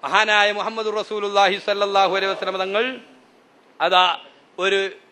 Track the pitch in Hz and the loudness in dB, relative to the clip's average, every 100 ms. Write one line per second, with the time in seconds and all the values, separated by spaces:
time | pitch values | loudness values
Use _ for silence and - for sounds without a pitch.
0 | 139 185 214 208 208 208 196 226 214 214 | 2 2 4 4 2 0 -6 -4 -4 -4
1 | 208 214 202 202 196 196 - 202 202 196 | -4 -6 0 2 2 2 -2 -2 0 2
2 | 190 190 190 190 190 190 190 202 254 247 | 2 0 -2 -4 -6 -4 -4 -2 -4 -6
3 | - - _ _ _ _ _ _ 170 180 | -16 -20 _ _ _ _ _ _ 2 4
4 | 180 165 - - _ - 190 196 196 - | 2 0 -10 -20 _ -2 0 0 -2 -8
5 | _ | _